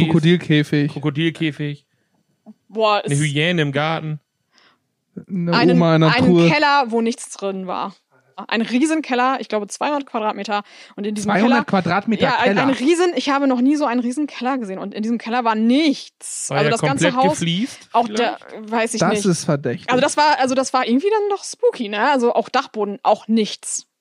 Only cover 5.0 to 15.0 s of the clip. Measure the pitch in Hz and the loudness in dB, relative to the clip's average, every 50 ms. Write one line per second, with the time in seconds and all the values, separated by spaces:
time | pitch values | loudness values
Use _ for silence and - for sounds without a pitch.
5 | _ _ _ - - - 202 185 170 170 170 - 240 180 180 170 170 165 160 160 | _ _ _ -18 -12 -8 -6 -6 -2 0 2 2 4 4 6 6 4 4 4 4
6 | 160 160 - - - 180 175 170 170 170 302 294 302 285 285 285 269 226 220 233 | 4 4 4 4 4 6 6 6 6 6 4 4 4 4 4 2 2 0 0 0
7 | 226 226 240 - - - - - 202 196 196 190 190 180 185 98 135 196 185 _ | 0 -2 -2 -4 -10 -16 -12 -8 -6 -6 -6 -6 -6 -6 -6 -6 -8 -8 -10 _
8 | _ _ _ _ _ _ _ - 196 - - 214 226 - 226 247 294 311 320 320 | _ _ _ _ _ _ _ -18 -10 -4 -4 -4 -2 0 0 0 2 0 0 -2
9 | 285 - 254 247 247 262 269 - 240 - - 214 208 196 - - - 285 302 285 | -2 -2 0 0 0 0 0 -2 -4 -6 -6 -6 -6 -6 -8 -6 -4 -4 -4 -4
10 | 277 - - 233 214 214 208 208 202 226 208 208 208 - - - - - _ - | -6 -6 -6 -4 -4 -4 -4 -6 -6 -6 -4 -6 -6 -8 -14 -20 -20 -18 _ -8
11 | 202 214 208 214 196 208 202 180 214 240 247 240 202 - - 190 170 175 170 196 | -6 -6 -6 -4 -2 0 2 2 4 4 2 2 2 2 0 0 2 0 0 -2
12 | - - 220 185 - 262 247 - - 196 202 220 262 277 262 220 247 294 349 330 | 0 -2 0 0 0 0 2 2 2 2 2 2 2 0 0 0 2 2 2 2
13 | 359 359 349 - - 285 269 277 285 269 254 240 247 269 302 285 302 247 233 247 | 2 0 0 -2 -2 0 0 2 2 2 2 2 2 2 2 2 0 0 0 -2
14 | 233 240 247 302 302 269 - - 247 247 277 262 233 190 190 185 170 202 196 - | -2 -2 -4 -4 -6 -6 -6 -6 -4 -4 -4 -4 -4 -8 -8 -8 -10 -8 -8 -6